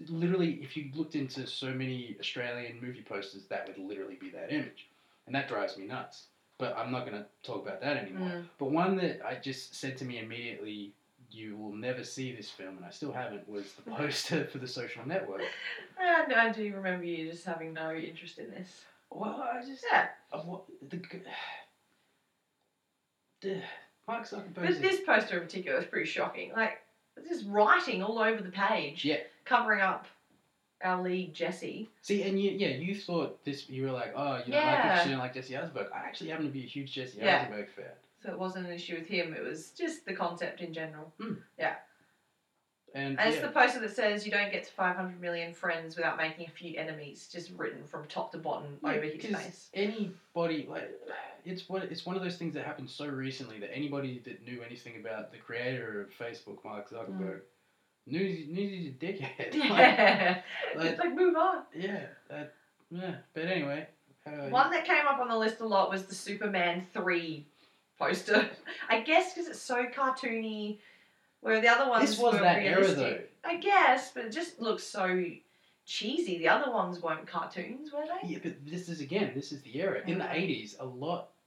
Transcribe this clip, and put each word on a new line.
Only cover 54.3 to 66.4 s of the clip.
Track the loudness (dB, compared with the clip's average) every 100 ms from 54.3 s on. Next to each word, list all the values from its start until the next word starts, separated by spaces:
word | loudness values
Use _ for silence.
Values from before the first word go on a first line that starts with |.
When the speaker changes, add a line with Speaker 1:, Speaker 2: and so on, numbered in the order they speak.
| -12
Speaker 1:
knew | -12 -10
anything | -10 -12 -14 -10
about | -8 -6 -8
the | -12
creator | -8 -4 -2 -2 -4 -6
of | -6 -8
Facebook, | -8 -8 -12 -12
Mark | -10 -10 -10
Zuckerberg, | -10 -6 -4 -4 -6
Speaker 2:
Mm. | -12 _ _ _ _ _ -4
Speaker 1:
knew, | 0 0 -2 -4
knew | -4 -2
he's | -4 -8
a |
dickhead. | -6 -6 -4 -6 -6 -2
<laughs> |
Speaker 2:
Yeah. | 2 6 10 10 12 8 8 4 2 -2 -6 -4
Speaker 1:
Like, | 0 0
Speaker 2:
It's | 2
like, | 2
move | 6 6 8
on. | 6 4 -2
Speaker 1:
yeah, | -6 -4 -4 -6 -14 -12
that, | -10 -10 -14 _ _ -12
yeah. | -8 -6 -8 -8
But | -4 0
anyway, | 0 0 -2 -6 _ _ _ -12
uh, | -8 2
Speaker 2:
One | 4 6
that | 4
came | 4 6 6
up | 4
on | 2
the | 2
list | 2 0
a | 4
lot | 4 6
was | 2 -4
the |
Superman | -8 -6 -2